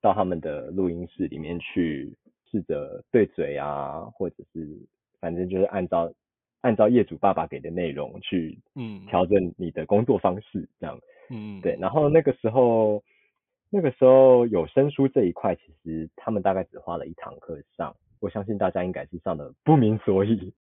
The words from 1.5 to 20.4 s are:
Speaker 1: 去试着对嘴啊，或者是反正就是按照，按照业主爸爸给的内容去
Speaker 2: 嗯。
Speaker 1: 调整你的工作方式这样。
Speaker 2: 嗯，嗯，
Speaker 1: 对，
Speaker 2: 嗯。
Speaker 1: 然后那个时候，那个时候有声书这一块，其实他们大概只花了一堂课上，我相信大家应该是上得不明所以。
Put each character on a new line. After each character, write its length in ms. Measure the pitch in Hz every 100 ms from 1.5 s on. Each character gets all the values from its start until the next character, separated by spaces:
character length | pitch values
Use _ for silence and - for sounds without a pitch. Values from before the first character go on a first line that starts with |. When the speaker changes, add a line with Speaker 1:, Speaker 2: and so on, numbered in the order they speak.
| 85
Speaker 1:
去 560 | - - 82 71 71 - _ _ _
试 100 | 107
着 420 | 87 76 73 - -
对 140 | 120 101
嘴 320 | - 73 71
啊， 440 | 71 71 69 76 -
或 160 | _ 90
者 60 | - -
是 140 | 80 76 78 - _ _ _
反 160 | 85 85
正 140 | 90
就 80 | 92
是 60 |
按 240 | 98 101 90
照， 260 | 87 85 - _ _ _ _
按 140 | 120 110
照 120 | 107
业 160 | 120
主 140 | 101 80
爸 160 | 101
爸 140 | 95 80
给 120 | 67
的 120 | 82
内 180 | 85 85
容 300 | 71 69 -
去 340 | - 92 80 - _ -
Speaker 2:
嗯。 280 | 113 101 95
Speaker 1:
调 180 | 87 90
整 260 | 101 90 -
你 140 | 87
的 120 | -
工 220 | 80 101 120
作 100 | 107
方 240 | 98 92
式 280 | - 101 80 _
这 60 | -
样。 100 | - _ - _
Speaker 2:
嗯， 260 | 120 107 98
嗯， 40 |
Speaker 1:
对， 140 | 92 85
Speaker 2:
嗯。 40 |
Speaker 1:
然 100 | 95
后 180 | 143 147
那 140 | 160
个 100 | 151 127
时 80 | 117
候， 520 | 120 123 113 107 104 _ _ _ _ _ _ _
那 100 | 202
个 80 | 160
时 120 | - 131
候 400 | 131 135 123 120
有 220 | 101 78
声 240 | - 147
书 160 | 143 135
这 160 | -
一 80 | 95
块， 240 | - 104 87
其 60 | _ _
实 240 | - 80 80 -
他 140 | -
们 100 | 107
大 140 | 95
概 100 | 95 90
只 120 | -
花 200 | - 85
了 100 | 82
一 60 | 85
堂 200 | - -
课 200 | - 78 - -
上， 200 | 80 - _ _
我 100 | 101
相 160 | 107 101
信 140 | 104
大 100 | 98
家 140 | 92
应 80 | 90
该 120 | 90 -
是 100 | 87
上 120 | - 82
得 160 | 71 _
不 120 | - 156
明 220 | 110 107 -
所 180 | 95
以。 300 | 101 110